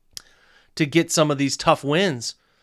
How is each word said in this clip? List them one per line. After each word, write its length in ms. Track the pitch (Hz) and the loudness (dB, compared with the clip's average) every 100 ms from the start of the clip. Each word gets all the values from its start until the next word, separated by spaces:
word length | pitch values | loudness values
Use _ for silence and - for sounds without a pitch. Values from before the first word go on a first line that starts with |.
| _ - - _ _ _ _ - | _ -20 -20 _ _ _ _ -4
to 100 | 151 | 0
get 260 | 165 165 | 0 2
some 200 | - 151 | 2 2
of 80 | 139 | 0
these 180 | 139 - | -2 0
tough 260 | 175 151 | 0 0
wins, 520 | 139 156 196 123 107 - _ _ | 0 0 0 -2 -8 -12 _ _